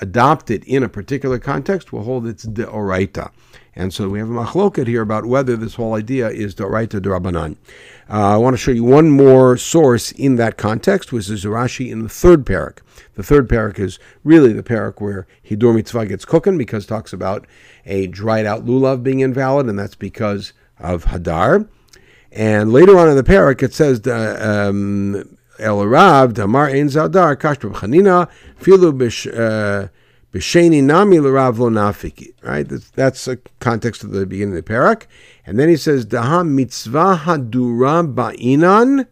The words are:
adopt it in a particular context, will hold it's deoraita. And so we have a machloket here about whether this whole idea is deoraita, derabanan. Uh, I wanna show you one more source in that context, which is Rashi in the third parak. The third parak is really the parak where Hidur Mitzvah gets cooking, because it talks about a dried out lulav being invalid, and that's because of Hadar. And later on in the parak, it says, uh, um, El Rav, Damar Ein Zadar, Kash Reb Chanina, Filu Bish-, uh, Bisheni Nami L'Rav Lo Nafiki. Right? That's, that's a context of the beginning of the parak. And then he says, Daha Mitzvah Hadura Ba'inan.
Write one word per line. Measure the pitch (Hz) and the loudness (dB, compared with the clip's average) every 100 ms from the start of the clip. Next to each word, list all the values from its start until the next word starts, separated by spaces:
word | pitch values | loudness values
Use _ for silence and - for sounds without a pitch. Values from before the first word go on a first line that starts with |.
adopt | 98 117 135 156 - | -4 2 2 2 -4
it | 104 | -8
in | - 139 | -4 -2
a | 117 | -2
particular | 107 92 135 135 123 | -8 -10 -8 -4 -6
context, | 139 143 139 190 - | -6 -6 -6 -6 -8
will | 113 | -12
hold | 107 127 113 | -8 -8 -8
it's | 110 113 | -12 -10
deoraita. | 107 110 110 98 92 98 - - _ _ - _ - | -10 -8 -8 -4 -2 -4 -6 -14 _ _ -20 _ -10
And | 92 | -8
so | - 98 | -6 -6
we | 101 | -6
have | 110 | -8
a | |
machloket | 117 110 170 202 165 117 | -8 -6 -2 -2 -2 -4
here | 117 | -4
about | 107 107 110 | -4 -6 -2
whether | 131 131 117 | -2 -2 -4
this | 110 - | -6 -8
whole | 113 | -6
idea | 110 107 131 113 | -6 -4 -4 -4
is | - 104 92 | -6 -8 -8
deoraita, | 98 110 113 104 | -6 -4 -4 -6
derabanan. | 95 92 92 85 78 - _ - - - - | -4 -4 -4 -6 -6 -10 _ -20 -20 -20 -8
Uh, | 107 101 | -2 2
I | 107 | 2
wanna | 123 123 | 2 0
show | - | -2
you | 117 | 0
one | 120 143 160 | 4 6 6
more | 139 139 131 127 123 | 6 8 8 6 2
source | - 170 139 117 - | 0 2 4 2 -4
in | - 135 120 | -4 0 0
that | 113 - | -2 -2
context, | 107 110 190 196 - | -4 -2 -2 -2 -4
which | 120 92 | -8 -8
is | 107 104 | -8 -6
Rashi | 113 123 - 120 | -6 -6 -6 -10
in | 113 | -10
the | 110 | -12
third | - 180 165 117 | 2 4 4 2
parak. | 90 71 - _ _ _ | -6 -6 -12 _ _ _
The | - | -12
third | - 147 117 | 0 2 2
parak | 117 107 101 | -2 -4 -6
is | 95 - _ _ | -8 -8 _ _
really | 147 160 123 | 4 6 6
the | 107 | 2
parak | - 113 104 - | -4 -4 -4 -8
where | 104 98 - _ - | -10 -10 -14 _ -10
Hidur | 107 120 113 | 0 2 2
Mitzvah | - 117 107 | -2 -6 -6
gets | 98 - | -8 -2
cooking, | 160 196 180 | 0 0 -2
because | 120 110 - | -4 -8 -8
it | |
talks | 110 - | -10 -10
about | 95 95 101 - _ _ _ - | -8 -6 -6 -10 _ _ _ -8
a | 98 92 | -6 -6
dried | 95 110 110 107 | -6 -4 -2 -2
out | - 117 | -4 -2
lulav | 131 135 135 | 0 0 0
being | 123 131 | -2 -2
invalid, | 131 127 131 139 123 | -2 -2 -2 -2 -2
and | 101 | -4
that's | 101 - | -8 -12
because | 98 - 107 101 - _ _ _ | -14 -6 -6 -6 -10 _ _ _
of | 87 87 - | -6 -4 -4
Hadar. | 90 85 82 110 202 214 _ _ - _ _ _ | -4 -4 0 2 2 0 _ _ -20 _ _ _
And | 110 110 107 107 | -4 0 0 4
later | 127 185 185 | 6 8 8
on | 165 | 6
in | 135 | 4
the | |
parak, | 123 190 151 131 | 4 4 4 2
it | 131 | -2
says, | - 151 123 123 | 0 0 0 -2
uh, | 117 107 107 110 104 101 | -4 -4 -4 -2 0 -2
um, | 101 101 101 98 101 - - _ - | -2 -4 -4 -4 -6 -10 -20 _ -8
El | 110 101 101 | -4 -2 2
Rav, | 139 196 139 131 | 4 6 6 4
Damar | 110 101 135 147 | 0 -2 0 0
Ein | 135 147 | 0 0
Zadar, | 147 151 185 165 139 | 0 0 2 2 0
Kash | 156 139 | -4 -4
Reb | 104 | -8
Chanina, | 98 101 156 202 180 170 _ - - | -8 0 4 4 4 0 _ -20 -4
Filu | 175 190 175 131 | 4 6 6 2
Bish-, | 120 - - | -2 -4 -8
uh, | 117 113 107 104 101 98 - _ _ _ | -4 -2 -2 -2 -4 -6 -16 _ _ _
Bisheni | 92 - 175 170 151 | -10 0 4 4 4
Nami | 135 170 208 170 | 4 4 4 4
L'Rav | 139 135 131 113 | 4 2 0 0
Lo | 120 | 0
Nafiki. | 110 104 101 80 - - _ | 0 -2 -4 -10 -16 -20 _
Right? | - 73 71 | -8 -6 -6
That's, | - - | -10 -10
that's | - 135 - 131 | -2 -2 -2 -8
a | 127 - _ | -10 -14 _
context | 120 110 117 - | -4 -2 -4 -8
of | 104 | -8
the | 98 95 | -6 -6
beginning | 98 101 85 | -6 -6 -6
of | |
the | 76 | -6
parak. | 113 180 220 - _ _ _ - | 0 0 0 -6 _ _ _ -6
And | 107 | 0
then | 160 | 2
he | 151 | 2
says, | 160 139 104 | 0 -2 -2
Daha | 120 120 175 170 | -4 -2 -2 0
Mitzvah | 135 120 - 110 143 185 175 | -2 -4 -8 -6 -2 0 0
Hadura | 160 156 117 127 123 117 131 165 165 | -2 -4 -4 -4 -2 0 0 0 -2
Ba'inan. | 117 113 - 117 139 175 208 254 277 247 | -4 -6 -4 0 2 4 4 4 0 -4